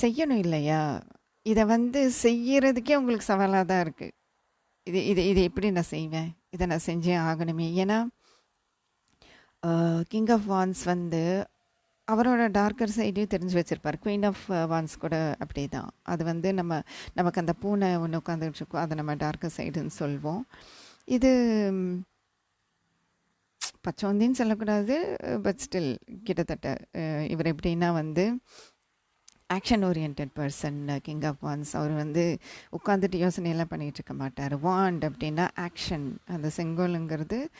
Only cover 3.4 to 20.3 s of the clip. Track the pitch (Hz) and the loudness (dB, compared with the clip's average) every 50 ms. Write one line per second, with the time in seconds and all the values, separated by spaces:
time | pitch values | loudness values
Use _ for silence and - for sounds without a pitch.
3.4 | 196 190 190 190 185 170 185 185 175 160 - - - 82 - _ _ _ _ _ | 4 4 4 4 4 4 2 2 2 0 -4 -10 -12 -14 -14 _ _ _ _ _
4.4 | _ _ _ _ _ _ _ _ - 185 175 190 165 123 202 180 170 190 196 185 | _ _ _ _ _ _ _ _ -8 -2 -2 0 2 2 4 4 4 4 6 6
5.4 | 185 175 - - 190 208 190 175 170 - - 156 160 156 156 160 160 170 165 _ | 4 4 2 0 0 0 2 0 0 -2 -4 -6 -6 -4 -4 -4 -4 -6 -8 _
6.4 | _ _ - 175 185 180 165 165 - - 165 170 165 180 180 170 160 165 160 160 | _ _ -4 -2 -2 0 0 0 0 -2 -2 0 2 2 2 2 2 0 0 0
7.4 | 170 165 165 160 165 165 170 185 190 196 214 226 233 233 - _ _ _ _ _ | -2 -2 -2 -2 -2 -2 0 0 2 2 2 0 0 -2 -6 _ _ _ _ _
8.4 | _ _ _ _ _ _ _ _ _ _ _ _ _ _ _ _ - - - - | _ _ _ _ _ _ _ _ _ _ _ _ _ _ _ _ -20 -20 -20 -20
9.4 | _ _ _ - - 170 165 165 170 170 165 165 170 - - 220 220 214 240 220 | _ _ _ -6 -2 0 2 4 4 4 2 0 -2 -2 0 0 4 4 4 4
10.4 | 208 208 196 190 185 185 185 - - 175 180 180 175 170 165 165 165 170 185 196 | 4 2 0 2 2 0 -2 -2 0 0 0 0 0 -2 0 0 0 2 0 0
11.4 | 202 - _ _ _ _ _ _ _ _ _ _ - - 220 220 240 254 254 233 | -2 -6 _ _ _ _ _ _ _ _ _ _ -4 0 2 2 4 4 4 4
12.4 | 233 220 190 202 202 208 202 - 233 208 214 226 220 208 185 196 214 196 - 185 | 2 2 4 2 2 2 2 0 -2 -2 0 0 0 0 0 0 0 0 0 -2
13.4 | 175 185 185 175 165 - - - - 151 147 151 - 214 208 208 202 208 196 - | 0 2 2 2 2 0 -2 -4 -2 -4 -4 -2 -2 -2 0 2 2 0 0 -2
14.4 | - - 190 170 165 160 165 165 160 156 - - - 165 160 160 160 156 139 - | -4 -4 -2 0 0 0 0 0 -2 -4 -6 -6 -4 -2 0 0 0 -2 -2 -4
15.4 | - 156 - - 143 - - 135 - - - _ - - 175 160 165 170 165 170 | -8 -8 -6 -6 -6 -4 -6 -8 -8 -10 -14 _ -6 -4 -4 -2 -2 -2 -2 0
16.4 | 165 190 196 190 175 170 165 151 - - - - - - - - 180 196 - 190 | 0 0 0 0 0 -2 -2 -4 -4 -8 -14 -16 -14 -10 -2 0 0 0 2 0
17.4 | 170 170 170 - - 202 208 202 196 185 180 170 165 165 160 165 - - 170 160 | 0 0 -2 -2 0 0 2 2 2 2 2 2 0 0 -2 -2 -2 -2 -4 -4
18.4 | 160 160 151 - 151 - - 156 165 160 160 156 151 151 151 147 151 151 156 - | -4 -4 -6 -8 -10 -6 -4 -2 -2 -2 -2 -4 -2 -4 -2 -2 -2 -4 -4 -4
19.4 | - 165 - - - 160 143 165 147 151 - - 165 143 143 139 151 151 | -6 -8 -6 -6 -6 -4 -4 -4 -6 -6 -6 -4 -4 -4 -4 -4 -4 -4